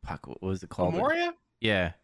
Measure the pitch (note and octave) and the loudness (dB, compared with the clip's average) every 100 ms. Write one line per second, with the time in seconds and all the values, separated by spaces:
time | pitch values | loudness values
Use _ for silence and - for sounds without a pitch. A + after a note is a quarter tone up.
0 | - E2+ - - F#2+ F#2+ F2+ - F2+ E3+ | -8 -10 -10 -8 -4 -4 -6 0 2 2
1 | B3+ E4 F4 E4+ _ _ A2+ G2+ F2 - | 2 2 0 -4 _ _ 2 4 2 -2